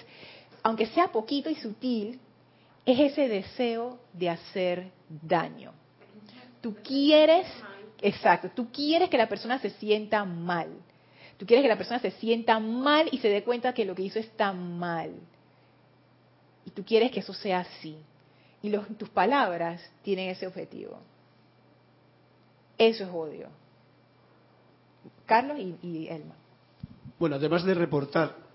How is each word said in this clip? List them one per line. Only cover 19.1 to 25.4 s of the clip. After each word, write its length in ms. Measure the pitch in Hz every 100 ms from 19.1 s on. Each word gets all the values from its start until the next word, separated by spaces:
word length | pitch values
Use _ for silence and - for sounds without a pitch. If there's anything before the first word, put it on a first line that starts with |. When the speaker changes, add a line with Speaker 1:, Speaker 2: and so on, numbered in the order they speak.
Speaker 1:
palabras 720 | - 185 277 220 170 170 175 - _
tienen 280 | - 185 185
ese 160 | 185 185
objetivo. 520 | 185 165 - 50 50 - _ _ _ _ _ _ _ _ _ _ _ _ _ _ _ _ -
Eso 260 | 226 220
es 60 | 190
odio. 360 | 175 156 - - - _ _ _ _ _ _ _ _ _ _ _ _ _ _ - _ -
Carlos 320 | 220